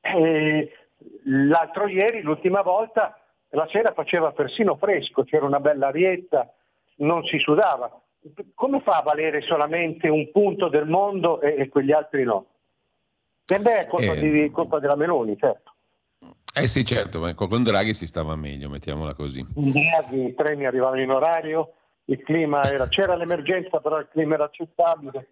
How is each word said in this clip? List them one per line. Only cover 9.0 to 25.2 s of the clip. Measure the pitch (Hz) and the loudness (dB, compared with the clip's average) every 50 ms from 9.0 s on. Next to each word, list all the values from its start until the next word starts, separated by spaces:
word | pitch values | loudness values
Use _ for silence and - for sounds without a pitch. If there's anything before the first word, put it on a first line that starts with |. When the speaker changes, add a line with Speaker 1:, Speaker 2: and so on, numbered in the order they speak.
| 151 | 2
Speaker 1:
valere | 151 151 151 156 160 151 147 139 | 0 0 0 0 -2 -2 -2 -2
solamente | - 170 156 147 147 156 170 170 165 160 - - 160 | 0 0 0 0 0 0 -2 -2 -2 -4 -2 0 2
un | 151 156 160 - - | 2 2 0 0 2
punto | 202 208 196 - 202 190 170 | 2 2 2 2 0 -2 2
del | 143 151 151 | 2 0 0
mondo | 151 160 185 202 202 202 190 165 170 160 - | 2 2 2 2 0 -2 0 0 0 0 2
e, | 147 147 151 139 | 0 0 0 0
e | 139 131 | -2 0
quegli | - 147 135 139 147 | 0 0 2 4 2
altri | 151 147 - - 143 131 | 2 2 0 -2 -2 0
no? | 120 110 98 95 _ _ _ _ _ _ _ _ _ _ _ _ _ _ _ _ _ _ _ _ | 0 0 -2 -2 _ _ _ _ _ _ _ _ _ _ _ _ _ _ _ _ _ _ _ _
E | - 180 202 | 0 0 2
beh, | 208 233 226 208 | 4 4 2 2
è | 170 | 0
colpa | - - 175 170 175 160 | 0 -2 0 0 0 0
Speaker 2:
Eh. | 147 | 0
Speaker 1:
di, | 147 151 147 151 151 147 | 0 2 4 4 2 2
colpa | - - 170 - - 151 | 0 -4 -4 -2 -2 -2
della | 135 143 143 | 0 0 0
Meloni, | 143 147 170 175 143 117 110 104 98 | 0 0 0 0 0 0 -2 -4 0
certo. | - 127 107 - _ _ _ _ _ _ _ _ _ _ _ _ _ - - _ _ - - | 0 0 0 0 _ _ _ _ _ _ _ _ _ _ _ _ _ -20 -20 _ _ -10 -4
Speaker 2:
Eh | - 143 | -2 -2
sì, | 123 - 135 127 | 0 2 0 0
certo, | - 135 120 113 87 82 82 | 0 0 -2 -2 -4 -6 -6
ma | 80 87 82 | -4 -4 -4
con, | - 104 90 | -4 -4 -2
con | 101 120 123 | 0 0 2
Draghi | 113 104 98 101 110 107 | 2 2 2 2 0 -2
si | - - | -4 -6
stava | 78 - 87 78 78 78 | -8 -6 -6 -4 -4 -4
meglio, | 78 76 73 71 69 69 73 | -6 -6 -8 -10 -10 -10 -10
mettiamola | 71 69 71 76 73 76 80 76 71 | -12 -10 -8 -8 -8 -6 -6 -8 -8
così. | 71 76 73 67 65 65 - - | -8 -10 -10 -8 -10 -12 -10 -6
Speaker 1:
Con | 135 147 135 | -2 -2 0
Draghi | 135 147 151 160 165 160 156 - 123 135 127 | 0 2 0 2 0 0 -2 -2 -4 -4 -4
i | 120 123 | -4 -2
treni | - 151 151 151 143 139 | -2 -2 -2 -2 -2 -4
arrivavano | 131 123 131 127 131 131 131 | -2 0 0 0 0 0 0
in | 131 131 | 0 0
orario, | 135 131 139 160 170 165 156 156 156 160 156 160 - _ _ _ _ _ _ | 2 2 2 2 0 0 -2 -4 -4 -4 -4 -4 -8 _ _ _ _ _ _
il | - 139 127 - | -6 -6 -6 -2
clima | - 156 165 160 151 147 143 139 139 | -2 0 0 0 2 2 2 2 2
era, | 139 135 131 123 | 0 0 -2 -2
c'era | - - 196 185 180 | 0 0 0 0 0
l'emergenza, | 170 170 165 175 170 143 143 185 185 180 185 - 156 | -2 -2 -2 -4 -4 -2 -2 -4 -4 -4 -4 -6 -4
però | - 151 156 156 | -2 -2 -4 -4
il | 147 - | -6 -6
clima | _ 156 160 151 156 | _ -2 0 0 0
era | 151 151 | 0 -2
accettabile. | 147 _ - 170 160 _ - 170 170 165 156 147 139 131 135 | -4 _ -10 -14 -14 _ 0 2 2 2 -2 -4 -12 -12 -12